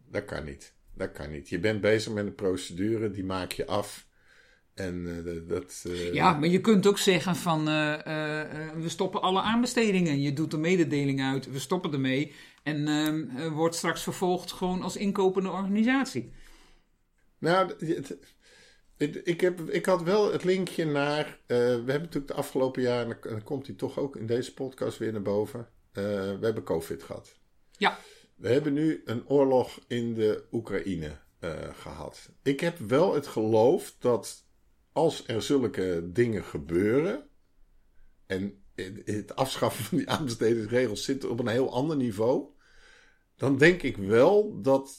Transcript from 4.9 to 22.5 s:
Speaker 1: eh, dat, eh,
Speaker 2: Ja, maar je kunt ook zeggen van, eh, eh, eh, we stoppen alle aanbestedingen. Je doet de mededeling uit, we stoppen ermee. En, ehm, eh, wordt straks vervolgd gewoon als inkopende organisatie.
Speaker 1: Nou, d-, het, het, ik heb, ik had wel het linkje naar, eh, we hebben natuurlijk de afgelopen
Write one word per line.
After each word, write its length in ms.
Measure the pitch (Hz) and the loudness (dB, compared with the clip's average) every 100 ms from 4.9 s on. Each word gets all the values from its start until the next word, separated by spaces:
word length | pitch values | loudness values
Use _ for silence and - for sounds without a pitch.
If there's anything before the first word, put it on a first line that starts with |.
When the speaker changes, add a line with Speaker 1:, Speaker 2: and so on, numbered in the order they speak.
| 87 87 85 85 | -6 -6 -6 -8
Speaker 1:
eh, 220 | 85 85 | -8 -4
dat, 340 | 87 87 - - | -6 -6 -10 -8
eh, 260 | 87 87 | -4 -2
Speaker 2:
Ja, 200 | 110 170 | 2 4
maar 160 | 151 160 | 4 2
je 120 | 175 | 4
kunt 260 | - 208 196 | 6 6 6
ook 100 | 202 | 4
zeggen 380 | - 180 - 151 | 4 2 2 -2
van, 320 | 175 156 151 | 0 0 0
eh, 260 | 156 151 151 - | 0 0 -2 -6
eh, 360 | 156 151 151 151 151 156 | -6 -4 -4 -6 -8 -10
eh, 60 | 160 | -8
we 140 | 165 | -8
stoppen 320 | - 185 196 | -4 -4 0
alle 200 | 185 190 | 0 2
aanbestedingen. 800 | 202 233 247 - 226 185 170 139 | 2 2 2 2 4 4 4 2
Je 120 | 143 | 0
doet 180 | 143 156 | -2 -2
de 60 | 156 | -2
mededeling 640 | 160 185 156 143 139 135 | 2 4 4 2 0 0
uit, 300 | 135 135 - | 0 -2 -4
we 80 | 135 | -8
stoppen 340 | 131 180 160 | -4 -2 -2
ermee. 400 | 143 135 131 147 - - - | -2 0 0 -2 -8 -20 -10
En, 240 | - 151 151 | -6 -2 0
ehm, 420 | 151 156 156 160 165 | 0 0 -2 -4 -6
eh, 160 | 165 | -4
wordt 220 | 151 165 165 | 0 0 0
straks 280 | 175 160 | -2 -4
vervolgd 480 | - 160 180 180 - | -6 -2 0 0 -2
gewoon 300 | - 185 185 | -6 -2 -2
als 140 | 180 - | -4 -2
inkopende 540 | 202 202 190 190 190 | -2 2 2 2 -2
organisatie. 840 | 180 196 208 226 269 262 123 - - - - - _ _ _ _ _ _ _ | -2 0 2 4 2 0 -4 -8 -14 -20 -20 -20 _ _ _ _ _ _ _
Speaker 1:
Nou, 300 | 151 185 185 - | 2 4 2 -2
d-, 40 | |
het, 360 | 160 170 135 - - _ _ - - _ _ _ | -4 -4 -6 -12 -16 _ _ -20 -20 _ _ _
het, 240 | 147 - | -4 -4
ik 180 | - 170 | -4 0
heb, 180 | 180 180 160 | 0 0 -4
ik 160 | 180 180 | -2 2
had 180 | 185 | 2
wel 280 | 165 208 208 | 2 2 2
het 120 | 147 | 2
linkje 420 | 180 190 180 - 160 | 2 0 0 -2 0
naar, 400 | 143 143 147 151 | 0 0 0 -4
eh, 320 | - - 123 | -8 -2 2
we 60 | |
hebben 220 | 120 123 120 147 | 2 2 0 -2
natuurlijk 260 | 170 151 139 | -2 -6 -4
de 60 | |
afgelopen 480 | - 135 | -6 -4